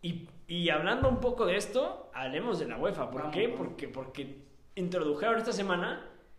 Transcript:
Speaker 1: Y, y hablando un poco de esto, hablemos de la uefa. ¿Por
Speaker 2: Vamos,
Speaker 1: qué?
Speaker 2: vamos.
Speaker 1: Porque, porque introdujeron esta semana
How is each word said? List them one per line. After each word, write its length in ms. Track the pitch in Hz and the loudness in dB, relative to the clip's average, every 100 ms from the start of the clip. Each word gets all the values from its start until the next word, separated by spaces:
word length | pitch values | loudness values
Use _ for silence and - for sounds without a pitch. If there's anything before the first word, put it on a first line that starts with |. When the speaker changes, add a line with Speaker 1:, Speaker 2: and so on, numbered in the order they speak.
Speaker 1:
Y, 260 | 175 170 - - - | -4 -6 -8 -16 -8
y 220 | 170 170 | 0 2
hablando 400 | 151 170 247 269 | 4 4 4 4
un 120 | 240 | 4
poco 260 | 247 247 202 | 2 2 4
de 100 | 190 | 4
esto, 540 | 196 240 311 - - | 2 0 0 -2 -10
hablemos 440 | - 131 147 233 185 | -8 -4 -2 0 0
de 80 | 143 | -2
la 80 | 113 | 0
uefa. 340 | 160 165 127 | 0 0 -4
¿Por 120 | 131 | -2
Speaker 2:
Vamos, 120 | 151 | -2
Speaker 1:
qué? 140 | 170 233 | 0 0
Speaker 2:
vamos. 180 | - - | 0 -4
Speaker 1:
Porque, 220 | - 131 | -6 -8
porque 480 | 127 131 - 131 - - - - | -8 -8 -8 -10 -10 -18 -20 -14
introdujeron 640 | - 180 180 151 147 214 226 | -4 -2 0 0 2 2 2
esta 140 | 233 | 2
semana 540 | 196 196 175 208 - - - - | -2 2 0 0 -4 -10 -18 -20